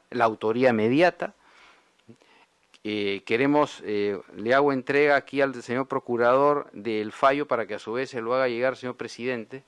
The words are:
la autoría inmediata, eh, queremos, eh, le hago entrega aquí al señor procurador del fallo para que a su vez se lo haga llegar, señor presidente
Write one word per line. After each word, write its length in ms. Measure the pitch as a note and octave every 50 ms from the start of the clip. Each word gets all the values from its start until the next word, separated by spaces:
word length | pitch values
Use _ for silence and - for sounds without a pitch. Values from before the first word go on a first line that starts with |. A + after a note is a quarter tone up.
| _ -
la 160 | - A#2+ A#2
autoría 460 | A2+ G#2+ - G#2+ A2 A2+ B2 B2+ B2+
inmediata, 640 | A#2 A2 G#2+ A#2 C3 D3+ F3+ F3 F3 - - G#3 - _ _ _ _ - - - - _ _ _ _ _ _ - - _ _ _ _ _ _ _ _ _ _ _ - - -
eh, 380 | G#2+ G#2+ G#2 G2+ G2 G2 F#2+ -
queremos, 560 | - A2+ A#2+ C#3 C#3+ D3 D3 D3 - - - F2
eh, 340 | G2 G#2 G#2 G2+ G#2 G2+ F2+ - - -
le 180 | F#2 G#2 A#2 C3
hago 180 | C#3 D3 C#3+
entrega 440 | C#3 B2+ B2 - C#3 C#3+ D3 D3 C#3+
aquí 240 | C3+ - - C3+ C#3
al 220 | C#3 C3+ B2+ A#2+
señor 260 | - B2 A#2+ C3 C3+ -
procurador 840 | C3+ C3 - - A#2+ A#2 A#2+ A#2+ B2+ C3+ C#3+ D3 D3 C#3+ - -
del 400 | - - G2+ A#2 G#2+ G#2+ G#2+ A2
fallo 340 | - - C#3+ C3+ C#3 D3 D3
para 200 | - C3 A#2 G#2+
que 80 | G2 G#2+
a 40 | G2+
su 140 | - G#2+
vez 180 | A2+ B2+ C3+ B2+
se 100 | C3+ A#2+
lo 140 | A2+ A#2 B2+
haga 140 | C3 C3 B2
llegar, 280 | A#2 A#2 B2+ C3 B2+
señor 200 | - B2+ B2+ A#2+
presidente 680 | - A#2+ A2+ - - A#2+ B2+ B2+ A#2 A2 - C3 C3+ -